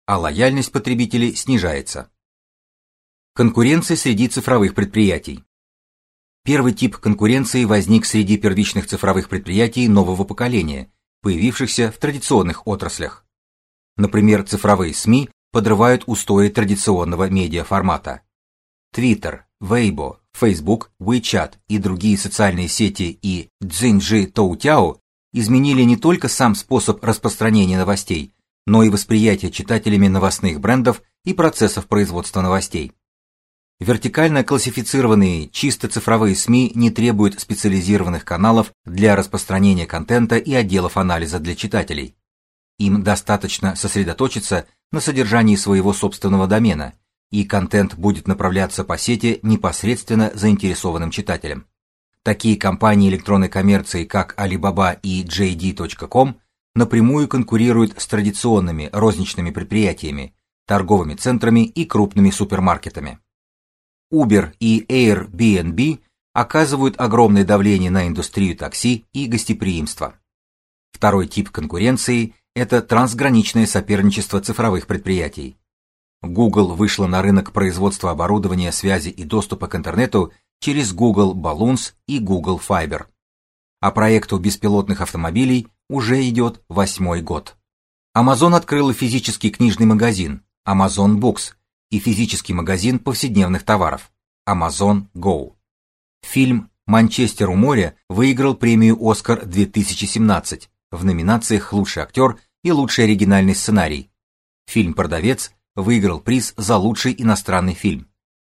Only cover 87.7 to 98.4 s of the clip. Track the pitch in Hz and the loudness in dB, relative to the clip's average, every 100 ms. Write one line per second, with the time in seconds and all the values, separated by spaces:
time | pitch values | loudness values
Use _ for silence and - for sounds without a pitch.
87.7 | _ _ _ _ 113 123 127 175 175 - | _ _ _ _ 0 2 4 4 2 2
88.7 | 143 139 113 127 120 113 - 107 - 123 | 0 0 0 -2 -2 -4 -4 -4 0 0
89.7 | 101 113 107 117 95 82 69 - _ - | 4 4 4 2 0 -4 -8 -14 _ -2
90.7 | 98 98 - 101 208 123 - - - _ | 0 0 2 2 4 2 -2 -8 -16 _
91.7 | _ _ 104 120 104 110 - - 90 85 | _ _ -4 -2 -2 -2 -4 -6 -4 -2
92.7 | 92 113 127 139 117 135 101 90 92 - | -2 0 -2 -2 -4 -2 0 2 0 0
93.7 | - 160 - - _ _ _ - 92 82 | 0 0 -4 -10 _ _ _ -6 -2 -2
94.7 | 78 101 104 101 87 98 80 64 _ _ | -2 0 0 -2 -6 -4 -2 -6 _ _
95.7 | _ _ _ _ _ - 131 131 120 - | _ _ _ _ _ -6 0 2 0 -4
96.7 | _ - 113 113 - 120 - 95 92 127 | _ 0 4 4 2 -2 0 0 2 2
97.7 | 131 85 - _ 92 131 127 | 2 0 -6 _ 0 2 2